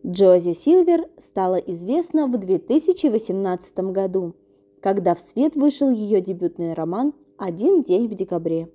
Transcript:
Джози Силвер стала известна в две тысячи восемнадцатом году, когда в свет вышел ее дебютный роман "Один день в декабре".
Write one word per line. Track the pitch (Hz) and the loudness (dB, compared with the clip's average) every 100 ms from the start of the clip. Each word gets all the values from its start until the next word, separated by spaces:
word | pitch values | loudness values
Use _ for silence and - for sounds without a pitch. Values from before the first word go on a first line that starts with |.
| 185 | -8
Джози | 180 190 180 175 | 4 6 6 4
Силвер | 170 - 359 349 339 339 - | -2 4 4 4 2 -2 -14
стала | - - 185 185 | -12 -4 0 -2
известна | - 170 180 294 339 311 277 | -4 -10 -4 -2 0 -2 0
в | 247 | -2
две | 185 185 | -2 -2
тысячи | - 285 311 359 294 | 2 0 2 0 0
восемнадцатом | 220 - 190 196 180 - - 190 | 0 -2 -4 -4 -6 -8 -8 -4
году, | 185 190 185 175 - _ _ _ _ | -2 -2 -2 -4 -10 _ _ _ _
когда | 196 196 175 | -2 0 0
в | 175 | -2
свет | - - 302 302 | -4 -2 -2 2
вышел | 285 269 277 | 0 2 0
ее | 233 208 208 | 0 0 0
дебютный | 180 180 175 170 170 | 0 -6 -6 -4 -6
роман | 165 165 185 277 - _ _ | -4 -4 -2 -4 -6 _ _
"Один | 185 170 254 381 | -8 -2 2 2
день | 254 180 233 | 2 0 0
в | |
декабре". | 202 190 175 165 165 165 | -4 -4 -4 -2 -4 -6